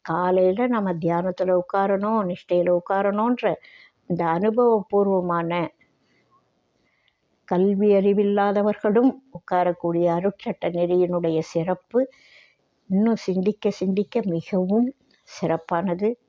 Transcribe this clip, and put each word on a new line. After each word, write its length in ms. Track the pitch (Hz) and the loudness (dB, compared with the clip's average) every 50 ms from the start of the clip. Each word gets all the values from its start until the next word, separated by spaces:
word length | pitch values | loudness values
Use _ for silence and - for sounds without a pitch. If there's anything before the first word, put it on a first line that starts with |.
காலையில 640 | _ - 165 165 180 180 185 185 185 185 185 202 240 | _ -4 -4 -2 0 0 2 2 2 2 2 0 -2
நம்ம 260 | 254 247 226 202 190 180 | -2 0 -2 -2 -2 -4
தியானத்துல 640 | 165 160 170 170 170 180 185 180 - 185 185 185 180 | -2 -2 -2 -2 0 -2 -4 -4 -4 -2 0 0 0
உட்காரணும், 680 | 175 - - 196 196 196 196 196 196 208 220 226 202 | 0 -2 -2 -2 0 0 0 -2 0 -2 -2 -2 -2
நிஷ்டையில 540 | 180 175 165 - _ 180 175 175 175 175 175 175 - 196 | -2 -6 -8 -6 _ 0 0 2 2 2 0 0 0 -2
உட்காரணுன்ற 640 | 196 196 202 196 208 214 240 247 240 - 208 165 - _ - - - - - _ _ _ | 0 0 0 0 0 0 0 -2 0 0 -2 -2 -2 _ -20 -20 -20 -20 -20 _ _ _
இந்த 180 | _ 175 170 175 | _ -4 -2 0
அனுபவபூர்வமான 1400 | 165 165 170 196 220 220 233 247 240 226 214 185 _ - 202 202 196 196 185 180 175 175 170 170 165 170 175 180 214 _ _ _ _ _ _ _ _ _ _ _ _ _ _ _ _ _ _ _ _ _ _ _ _ _ _ _ _ _ _ _ _ _ _ _ | 0 0 0 0 0 2 2 2 4 2 2 0 _ 0 0 2 2 2 0 0 0 -2 -2 -2 -2 -2 -4 -4 -6 _ _ _ _ _ _ _ _ _ _ _ _ _ _ _ _ _ _ _ _ _ _ _ _ _ _ _ _ _ _ _ _ _ _ _
கல்வி 480 | - 190 180 185 202 202 190 208 208 202 | -4 0 2 2 2 2 2 4 4 4
அறிவில்லாதவர்களும் 1160 | 196 190 202 202 196 208 202 202 202 202 202 202 208 202 214 208 - - 214 202 226 247 269 - - _ _ _ | 4 4 2 2 2 2 2 2 2 2 2 2 0 0 0 -2 -2 0 2 2 4 4 2 0 0 _ _ _
உட்காரக்கூடிய 760 | 175 _ - 190 180 180 180 175 - - 170 170 170 175 175 | -20 _ -2 0 0 2 0 0 -2 -2 -2 0 2 2 2
அருட்சட்ட 540 | 170 170 175 202 202 _ - 240 190 _ - | 2 2 0 -2 -4 _ -8 -8 -8 _ -6
நெறியினுடைய 760 | 170 175 175 175 175 180 180 180 175 180 175 170 165 160 160 | -4 -2 -2 0 2 2 2 2 2 0 -2 0 0 -2 -2
சிறப்பு 680 | 160 - - 170 160 180 185 180 _ _ - 240 262 262 _ _ _ _ _ - _ _ _ _ _ _ _ _ _ _ | -4 -4 -4 -4 -2 -2 -4 -6 _ _ -2 -2 -2 -2 _ _ _ _ _ -20 _ _ _ _ _ _ _ _ _ _
இன்னும் 280 | 190 190 214 226 226 | 0 0 2 2 0
சிந்திக்க 540 | 196 - - 185 185 185 202 208 _ - 208 | -2 -2 -2 -2 0 0 -2 -2 _ -4 -4
சிந்திக்க 500 | 196 - 185 190 190 196 208 - - - 220 | -4 -2 -2 -2 0 -2 -2 -2 -4 -4 -2
மிகவும் 680 | 196 165 170 160 - - 190 185 185 202 226 240 247 269 _ _ _ _ _ _ | -2 -4 -4 -4 -4 -2 -2 0 2 2 2 2 0 -2 _ _ _ _ _ _
சிறப்பானது 960 | _ - - - 160 165 160 - - 185 170 170 196 175 175 208 214 240 _ _ | _ -12 -6 -2 -2 -2 -2 -2 -4 -4 -2 0 -2 -2 0 0 -2 -2 _ _